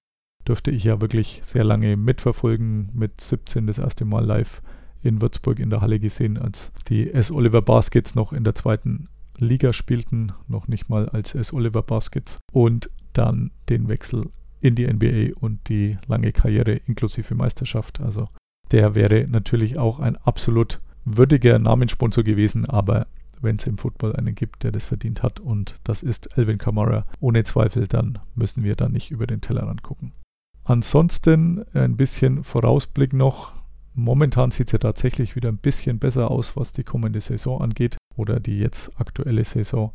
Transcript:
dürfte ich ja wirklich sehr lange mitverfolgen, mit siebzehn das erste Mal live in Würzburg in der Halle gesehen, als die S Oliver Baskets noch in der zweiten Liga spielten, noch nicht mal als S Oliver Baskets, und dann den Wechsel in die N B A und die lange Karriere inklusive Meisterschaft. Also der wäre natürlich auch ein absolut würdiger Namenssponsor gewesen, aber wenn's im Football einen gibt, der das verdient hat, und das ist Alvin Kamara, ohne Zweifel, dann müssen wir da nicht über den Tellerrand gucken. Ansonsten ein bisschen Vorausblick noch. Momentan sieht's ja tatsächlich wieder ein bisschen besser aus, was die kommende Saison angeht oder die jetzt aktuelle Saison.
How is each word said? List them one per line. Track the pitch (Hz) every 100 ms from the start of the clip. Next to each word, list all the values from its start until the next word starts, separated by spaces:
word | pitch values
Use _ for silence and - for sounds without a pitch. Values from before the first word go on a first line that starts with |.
| - _ _ - -
dürfte | 117 -
ich | 131
ja | 107 107
wirklich | 107 113 107 -
sehr | - 123
lange | 110 107 107 104
mitverfolgen, | 110 - 123 - 117 113 113 107 101
mit | 117 107 -
siebzehn | - 123 - 120 107
das | 107
erste | - -
Mal | 110 110 113
live | 107 110 - - - - -
in | 120 110
Würzburg | 120 - - 113
in | 120
der | 107
Halle | 101 107
gesehen, | 104 - 113 107
als | - - - - -
die | 107 110
S | 135 107
Oliver | 151 120 113
Baskets | 110 113 110 120 -
noch | 113 110
in | -
der | 110
zweiten | - 120 110 - 98 - - - -
Liga | 117 127 131
spielten, | - - 120 - 117 110 - -
noch | 107 -
nicht | 107 -
mal | 107 107
als | 110 101
S | - 110
Oliver | 139 117 110
Baskets, | - 110 - - - - -
und | 131 117 117 - - -
dann | - 117 120 - - -
den | 117 113
Wechsel | 107 - 117 - - - -
in | 135
die | 120 120
N | 110
B | 117 117 113
A | -
und | 113 107 -
die | 104 104 98 -
lange | 110 110
Karriere | - 117 104 110
inklusive | 120 - 107 110 - 107
Meisterschaft. | 113 90 - 127 110 - -
Also | 123 104 107 - _ _ -
der | 113 107
wäre | 104 104 107 -
natürlich | 113 - 120 113 131
auch | 117 -
ein | 123 -
absolut | - - - 113 117 - - -
würdiger | - 107 135 143 117 117
Namenssponsor | 113 120 123 - 120 117
gewesen, | 107 104 104 113 110
aber | 104 98 110 - - - -
wenn's | 117 104 -
im | 104
Football | 120 - 110 113
einen | 113
gibt, | 104 117 -
der | 117
das | 104 -
verdient | 104 113 110
hat, | 117 -
und | 180 104 104 -
das | - 107
ist | 143 113 - -
Alvin | 110 107
Kamara, | - 107 113 110 - -
ohne | 127 113
Zweifel, | 110 120 113 113 101
dann | 117 113 - -
müssen | - 107 -
wir | 101
da | 104 120
nicht | 117 -
über | 113 117
den | 110
Tellerrand | - 123 104 107
gucken. | - - 123 - - _ _ -
Ansonsten | - 120 - 143 170 - 160 160 165 180 -
ein | 139 127 117
bisschen | 135 - 131 139
Vorausblick | - 123 117 139 - - 135
noch. | 131 131 - - - - - -
Momentan | 117 117 135 147 - 127
sieht's | - 123
ja | 113
tatsächlich | 117 - 123 - 120
wieder | 123 117
ein | 107
bisschen | 143 - - 117
besser | 135 123 117
aus, | 120 120 -
was | 120
die | -
kommende | - 123 110 107
Saison | - 110 135 131
angeht | 120 107 120 - - -
oder | 107 107
die | 110 101
jetzt | 104 - - -
aktuelle | - - - 113
Saison. | 104 123 104 120 107